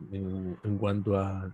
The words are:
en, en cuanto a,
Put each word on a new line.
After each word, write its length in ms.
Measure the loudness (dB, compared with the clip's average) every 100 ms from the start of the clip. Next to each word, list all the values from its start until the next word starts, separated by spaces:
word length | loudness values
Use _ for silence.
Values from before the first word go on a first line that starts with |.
| -6
en, 420 | -4 -2 -2 -4 -4
en 140 | 0 2
cuanto 400 | 2 2 4 2
a, 320 | 2 -2 -6